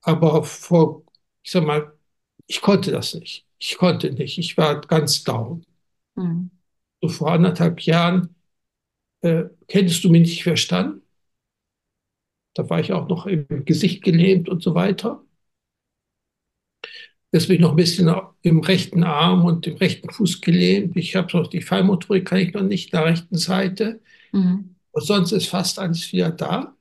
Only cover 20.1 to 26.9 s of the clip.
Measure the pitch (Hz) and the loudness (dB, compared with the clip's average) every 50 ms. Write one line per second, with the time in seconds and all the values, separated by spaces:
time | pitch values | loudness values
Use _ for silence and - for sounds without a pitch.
20.1 | - - 214 175 - - - - 170 180 175 180 190 202 208 175 - 185 165 - | -4 -2 -2 -2 -2 -2 0 2 2 4 4 4 2 2 0 -2 -4 -4 -6 -2
21.1 | - 185 180 185 - 175 151 - - 175 165 - 185 196 185 190 202 170 - - | -2 -2 -2 0 0 -2 -2 -2 -4 -8 -4 -2 0 2 4 4 2 2 -2 0
22.1 | 208 190 185 - 180 190 190 170 - 202 196 190 202 185 - - - 170 156 160 | -2 -2 0 0 0 0 0 0 -2 -2 -2 -2 -2 -4 -6 -4 -2 0 2 2
23.1 | 170 170 - _ - 165 160 - 185 190 196 156 190 - 220 214 226 220 _ _ | 0 0 -2 _ -4 -4 -2 0 -2 0 0 -2 -2 -4 -4 -6 -6 -10 _ _
24.1 | - _ _ _ - 196 190 180 180 196 196 - - _ _ _ _ 156 139 147 | -20 _ _ _ -2 0 2 2 0 -2 -4 -10 -18 _ _ _ _ -6 -2 0
25.1 | 208 202 180 - 220 190 165 - - 185 180 - - - 196 175 170 165 - - | 2 2 2 2 0 -2 -2 -2 -4 -4 -4 -4 -6 -6 -4 -4 -4 -4 -6 -4
26.1 | - 180 180 170 165 - 147 143 165 - 285 - _ _ _ _ | -2 0 0 0 -2 -4 -4 -4 -4 -4 -4 -8 _ _ _ _